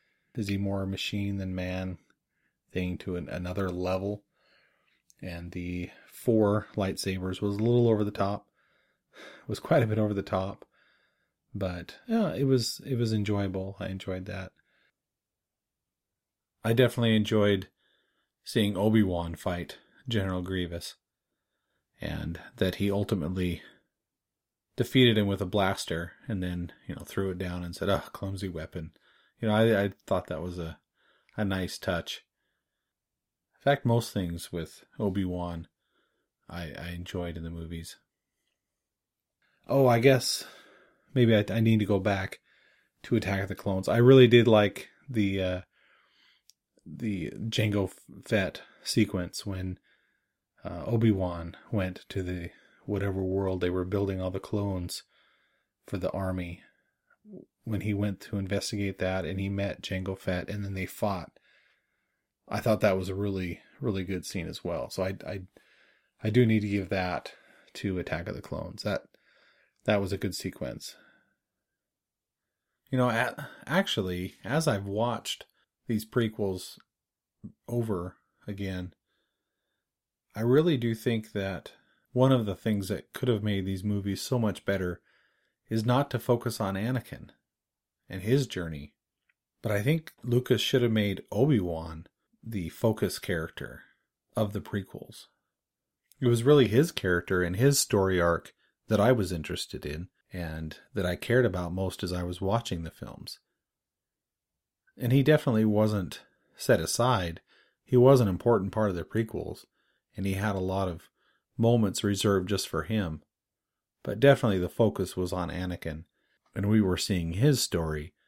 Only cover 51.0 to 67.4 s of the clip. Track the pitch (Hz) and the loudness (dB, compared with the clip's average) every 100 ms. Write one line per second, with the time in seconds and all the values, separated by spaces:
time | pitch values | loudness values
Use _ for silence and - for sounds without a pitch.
51 | 113 98 90 85 82 - - 107 92 92 | 4 2 0 -6 -10 -14 -6 -4 -4 -6
52 | - 98 90 90 85 - _ _ - 101 | -10 -8 -6 -6 -8 -14 _ _ -6 -4
53 | 101 95 92 95 95 92 90 92 90 101 | -2 -2 -2 0 -2 0 0 -2 -2 0
54 | 98 95 92 95 - 104 101 92 90 - | 0 -2 -4 -6 -6 -4 -2 -4 -6 -10
55 | - _ _ _ _ _ _ _ - 98 | -14 _ _ _ _ _ _ _ -10 -4
56 | 87 95 95 92 87 85 _ _ _ _ | -4 -2 -2 -4 -6 -10 _ _ _ _
57 | _ _ 214 202 - _ - 101 101 101 | _ _ -20 -20 -20 _ -6 -4 -2 -2
58 | 104 95 - 101 95 98 - 104 98 95 | -2 -4 -6 -6 -2 -4 -4 -4 -4 -2
59 | 92 95 82 92 98 98 101 - - 95 | -2 -2 -4 -4 -4 -2 -4 -6 -8 -6
60 | 95 95 - 90 - 101 101 95 92 - | -6 -6 -4 -4 -4 -8 -6 -6 -8 -4
61 | 107 92 - _ _ _ _ _ _ _ | -4 -4 -8 _ _ _ _ _ _ _
62 | _ _ _ _ - 107 117 107 107 95 | _ _ _ _ -8 -4 0 2 2 2
63 | 92 95 101 95 90 87 _ - 127 95 | -2 -4 -2 -2 -4 -8 _ -8 -4 -4
64 | 90 92 - 98 80 80 87 82 - - | -4 -6 -6 -8 -8 -8 -6 -6 -6 -4
65 | 92 95 - 98 92 _ _ _ _ _ | -4 -6 -10 -10 -12 _ _ _ _ _
66 | _ _ 110 107 113 110 104 101 90 98 | _ _ 0 4 6 4 2 -2 -2 -2
67 | 90 85 - - | -2 -4 -8 -20